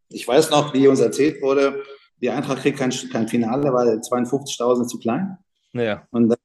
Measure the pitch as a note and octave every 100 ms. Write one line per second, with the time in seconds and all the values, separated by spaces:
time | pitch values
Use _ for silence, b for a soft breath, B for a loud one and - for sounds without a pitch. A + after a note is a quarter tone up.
0 | _ A2+ - C3+ D#3 D3 C#3+ C3 C#3 B2+
1 | A#2 - D3+ - C3+ C#3 C#3 C#3 B B
2 | B _ B2 C3+ C#3+ C3+ D3 C3 B2+ B2
3 | - A2+ A2 B2 A2+ C3+ C#3+ B2 A#2+ A2
4 | - B2 A#2+ C#3 - - A#2+ B2 A#2+ A2+
5 | - - F#3+ - _ _ _ B2 A2+ G2+
6 | - A#2 A#2 A#2+